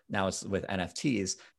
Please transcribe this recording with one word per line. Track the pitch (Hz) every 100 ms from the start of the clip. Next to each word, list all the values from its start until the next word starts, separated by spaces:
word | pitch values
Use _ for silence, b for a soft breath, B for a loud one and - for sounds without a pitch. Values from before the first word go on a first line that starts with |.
| -
now | 104 95
it's | -
with | 98 95 -
N | 95
F | 85
Ts, | - 151 107 92 - b